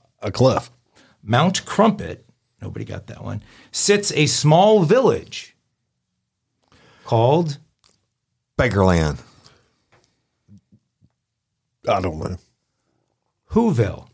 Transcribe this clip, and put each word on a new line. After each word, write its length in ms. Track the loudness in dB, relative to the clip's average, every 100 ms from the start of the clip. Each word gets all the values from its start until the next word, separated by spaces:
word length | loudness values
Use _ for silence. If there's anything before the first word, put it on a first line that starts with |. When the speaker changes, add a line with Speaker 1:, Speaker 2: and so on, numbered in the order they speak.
| _ _
Speaker 1:
a 120 | -10
cliff. 400 | 0 2 2 -4 _ _ _ _ _
Speaker 2:
Mount 420 | -2 0 0 -2
Crumpet, 600 | -4 2 2 0 -8 -14 _ _ _ _
nobody 260 | -14 -12 -12
got 200 | -12 -14
that 180 | -16
one, 200 | -12 -12 -14 -20 -14
sits 400 | -4 0 0 0
a 120 | 0 0
small 560 | 0 4 4 6 4
village 760 | 4 4 4 0 -6 -16 -18 _ _ _ _ _ _ _ _ _ _ _ _ _ _ _ -4
called? 540 | 0 2 2 0 -8 _ _ _ _ _ _ _ _ _ -4
Speaker 3:
Bakerland. 640 | -2 2 2 2 0 -4 -12 _ _ _ _ _ _ _ _ _ _ _ _ -20 _ _ _ _ _ _ _ _ _ _ _ _ -6
Speaker 1:
I 140 | -4
don't 180 | -4 -8
know. 180 | -10 -12 _ _ _ _ _ _ _ _ _ _ _
Speaker 2:
Whoville. 560 | -2 0 0 -2 -4 -10